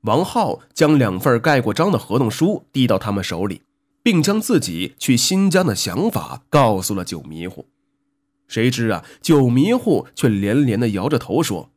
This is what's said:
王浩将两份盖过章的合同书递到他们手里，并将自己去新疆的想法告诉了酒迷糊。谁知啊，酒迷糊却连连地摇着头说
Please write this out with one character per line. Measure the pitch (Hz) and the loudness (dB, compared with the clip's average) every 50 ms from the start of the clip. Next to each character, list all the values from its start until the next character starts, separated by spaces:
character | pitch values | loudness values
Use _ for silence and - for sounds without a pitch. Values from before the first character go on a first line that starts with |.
王 | - 110 110 143 185 | 0 0 0 0 0
浩 | 190 - 240 202 135 76 - - _ | 0 -2 -2 -2 -2 -4 -8 -10 _
将 | _ - 160 147 156 | _ 2 4 4 6
两 | 143 123 101 92 92 | 4 4 2 0 0
份 | - 143 120 117 | 0 2 2 2
盖 | 113 165 147 131 | 2 2 2 2
过 | 113 110 101 | 2 0 -2
章 | - 165 202 | 0 0 0
的 | 175 110 | 0 -2
合 | - - 101 127 | -2 -2 0 0
同 | 131 113 | 0 0
书 | - - 156 190 208 - _ _ | 0 0 0 0 0 -4 _ _
递 | _ 135 127 | _ 0 2
到 | 113 104 95 | 2 2 0
他 | - 107 | -2 -2
们 | 101 98 | -4 -4
手 | 92 - 90 82 98 | -4 -6 -6 -6 -6
里， | 101 90 - _ _ _ _ _ _ _ _ | -6 -6 -10 _ _ _ _ _ _ _ _
并 | _ 240 202 165 | _ 2 2 2
将 | 147 - 202 220 | 2 0 -2 -2
自 | - - 233 151 | -2 0 0 0
己 | - - 85 82 90 - _ _ | 0 -2 -6 -6 -8 -8 _ _
去 | - - 127 | 0 2 2
新 | 120 - - 185 190 196 190 | 2 2 0 0 2 2 2
疆 | 160 185 185 | 2 2 0
的 | 143 101 | 0 -2
想 | - - - 87 110 185 233 | -2 -6 -6 -4 -2 -2 -2
法 | - 101 78 - 67 - _ _ | -2 -4 -8 -8 -14 -16 _ _
告 | - 147 131 113 104 92 | 2 4 4 4 2 -2
诉 | 92 - 104 | -4 -4 -6
了 | 95 90 | -6 -6
酒 | - - 78 | -8 -10 -12
迷 | 67 73 78 80 85 92 | -12 -14 -14 -12 -12 -12
糊。 | - 78 - _ _ _ _ _ _ _ _ _ _ _ _ _ _ _ _ | -12 -16 -20 _ _ _ _ _ _ _ _ _ _ _ _ _ _ _ _
谁 | _ - 113 113 127 | _ -4 0 0 0
知 | 127 117 117 110 | 0 0 -2 -2
啊， | 98 80 - - - _ | -2 -4 -8 -16 -20 _
酒 | - - 156 143 131 123 | 2 4 4 4 4 4
迷 | 120 131 147 208 240 | 4 2 2 2 0
糊 | 254 - 226 156 101 - - _ | 0 0 0 0 0 -2 -6 _
却 | - - 123 | -2 0 0
连 | 104 98 98 101 110 143 147 | 0 0 0 0 0 2 2
连 | 123 104 110 | 0 0 0
地 | 123 113 | 0 -2
摇 | 101 95 95 143 | -2 -2 -2 -2
着 | 151 117 | -2 -2
头 | - - 95 151 | -2 -2 -2 -2
说 | 165 - 101 82 - _ _ | -2 -2 -4 -8 -10 _ _